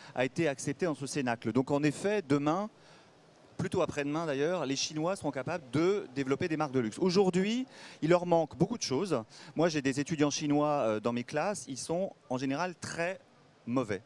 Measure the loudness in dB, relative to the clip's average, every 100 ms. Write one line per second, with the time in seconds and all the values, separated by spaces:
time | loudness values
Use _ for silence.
0 | -8 -2 0 2 0 0 -4 -2 -2 -2
1 | -4 -2 0 0 0 0 2 2 2 0
2 | 0 0 2 2 2 0 -2 -10 -20 -20
3 | -20 -20 -20 -20 -14 -6 -2 2 2 0
4 | -2 -2 -2 0 0 0 -2 -2 -4 -2
5 | -2 -2 -4 -4 -4 -6 -4 0 2 2
6 | -2 -4 0 0 0 0 0 0 -2 2
7 | 2 4 4 4 2 0 -4 -10 -20 -2
8 | 4 4 4 2 2 0 0 0 -2 -2
9 | 0 -2 -4 -12 -8 0 2 2 0 0
10 | 0 2 2 2 2 2 4 2 2 2
11 | 0 -2 -2 -2 -2 -4 -8 -8 -4 -4
12 | -4 -8 -6 -4 -2 -2 -4 -6 -10 -4
13 | -4 -6 -14 -20 -20 _ -4 -2 0 -4